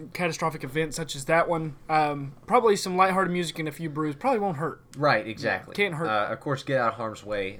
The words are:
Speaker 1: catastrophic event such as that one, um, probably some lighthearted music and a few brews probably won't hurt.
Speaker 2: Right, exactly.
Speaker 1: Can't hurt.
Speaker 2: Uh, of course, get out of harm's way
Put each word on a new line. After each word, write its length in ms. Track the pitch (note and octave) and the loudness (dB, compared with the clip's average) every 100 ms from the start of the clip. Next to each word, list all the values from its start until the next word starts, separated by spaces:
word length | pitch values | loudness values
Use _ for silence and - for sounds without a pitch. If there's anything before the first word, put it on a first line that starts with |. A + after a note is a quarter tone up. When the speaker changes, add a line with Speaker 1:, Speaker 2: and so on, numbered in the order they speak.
| D#3 | -12
Speaker 1:
catastrophic 500 | - F3 - D#3+ D#3+ | -4 -4 0 -4 -4
event 320 | C3+ D#3 D#3 | -4 -2 -2
such 200 | D#3+ D#3+ | -4 -8
as 100 | C#3 | -6
that 220 | D3 E3 E3+ | 2 4 4
one, 280 | E3 D#3+ - - | 0 -2 -8 0
um, 460 | D#3 D3+ C#3+ C#3 - - | 2 2 -2 -8 -12 2
probably 280 | A3 A3+ | 4 6
some 220 | G3 F#3+ F3+ | 4 2 4
lighthearted 340 | F#3+ F#3 F3+ | 4 4 2
music 280 | F3 E3 - | 0 -2 -4
and 80 | D#3 | -6
a 40 | |
few 160 | D3+ E3 | -6 -6
brews 280 | D3 D3+ | -2 -4
probably 240 | C#3+ C4+ A3+ | -2 0 2
won't 180 | G3+ C#3+ | 0 -2
hurt. 240 | F#3 - - C3+ | -4 -6 -14 0
Speaker 2:
Right, 300 | C#3+ A2 G#2 | 2 4 0
exactly. 480 | F#2+ A2 F#2 - | -4 -2 -2 -4
Speaker 1:
Can't 180 | C3+ G3+ | -2 -2
hurt. 140 | D#3 D#3+ | 0 0
Speaker 2:
Uh, 260 | G#2+ G#2 | 0 0
of 60 | A2+ | -4
course, 240 | D3+ C3+ | -4 -4
get 160 | - C3 | 0 2
out 60 | A#2 | 0
of 60 | |
harm's 280 | A2 A2+ G2+ | 0 -8 -8
way 320 | G#2 G#2 F#2+ | -6 -4 -4